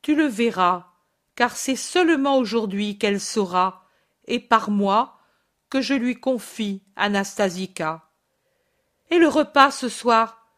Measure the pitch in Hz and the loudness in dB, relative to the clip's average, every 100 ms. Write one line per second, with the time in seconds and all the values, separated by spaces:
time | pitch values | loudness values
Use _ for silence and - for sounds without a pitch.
0 | - 302 302 208 233 185 180 180 - _ | 0 0 0 0 -2 2 0 0 -6 _
1 | _ _ _ - 240 - - 262 - 359 | _ _ _ -2 -2 -2 -4 -4 -2 2
2 | 339 311 277 269 220 233 214 196 208 208 | 4 4 2 2 2 -2 -2 -4 -4 -2
3 | 214 202 - 220 190 180 185 - _ _ | -2 0 -2 -2 0 0 0 -4 _ _
4 | _ _ - 240 - 226 214 208 202 202 | _ _ -6 -6 0 0 0 0 2 2
5 | 262 _ _ _ _ _ _ 269 262 269 | 0 _ _ _ _ _ _ -4 0 -2
6 | 247 247 262 247 - - 208 196 _ - | -2 -4 -4 -4 -6 -8 -6 -6 _ -6
7 | 208 202 196 - 202 175 190 - 156 165 | -2 -2 -4 -2 -2 -2 -10 -6 -8 -8
8 | _ _ _ _ _ _ _ _ _ _ | _ _ _ _ _ _ _ _ _ _
9 | _ 339 330 311 302 285 277 - 247 - | _ 2 4 2 0 4 4 2 -8 -4
10 | 240 226 226 - _ | 0 2 0 -6 _